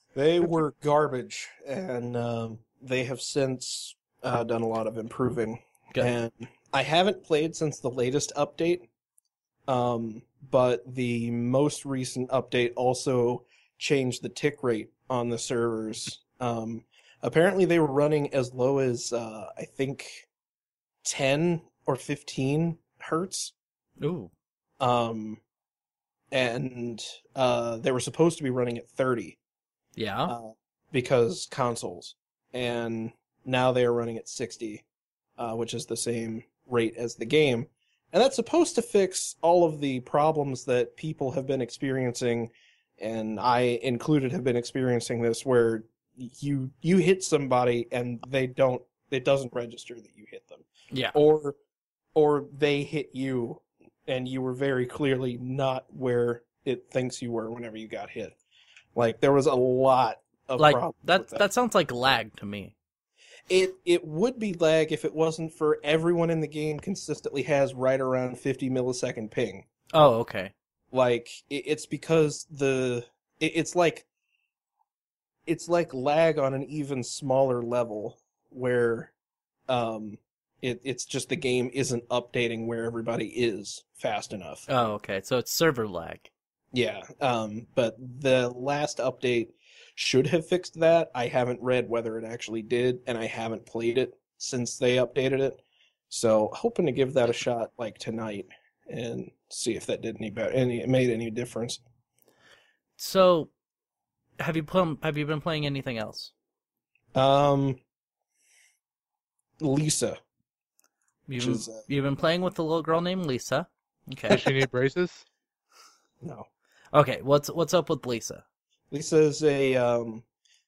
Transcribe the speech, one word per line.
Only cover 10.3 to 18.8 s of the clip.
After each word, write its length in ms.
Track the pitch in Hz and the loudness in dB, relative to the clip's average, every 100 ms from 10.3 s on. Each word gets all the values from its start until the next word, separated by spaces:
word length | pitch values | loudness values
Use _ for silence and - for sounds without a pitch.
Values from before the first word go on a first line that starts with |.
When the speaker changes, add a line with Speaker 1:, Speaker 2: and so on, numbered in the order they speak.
| _ 135 | _ 0
Speaker 1:
but 460 | 135 127 123 - 127 | 4 4 2 -4 -4
the 340 | 123 120 117 | -2 0 -2
most 540 | 120 120 131 147 - 139 | -2 2 2 2 0 -6
recent 440 | 131 127 131 123 | -4 -4 -6 -2
update 440 | 127 123 123 120 120 | -2 0 0 0 0
also 680 | 127 123 - 127 120 123 _ _ _ - | 0 0 0 2 2 0 _ _ _ -8
changed 460 | - 139 127 120 | 0 0 0 -4
the 60 | 117 | -8
tick 340 | - 147 143 | -2 -4 -2
rate 260 | 127 107 - _ - | -2 -2 -4 _ -4
on 200 | 127 120 | -2 -2
the 80 | 113 | -4
servers. 840 | - 123 117 110 110 113 - - _ - | -4 -2 0 -2 -6 -8 -10 -12 _ -8
Um, 440 | 123 117 113 113 _ _ _ - | -4 -4 -6 -10 _ _ _ -8
apparently 440 | - 156 180 190 175 | 0 4 4 4 4
they 140 | 170 | 4
were 120 | 151 | 4
running 420 | 135 147 151 143 | 2 2 2 0
as 200 | 139 123 | -2 -2
low 260 | 127 127 | 0 0
as, 340 | 139 | 2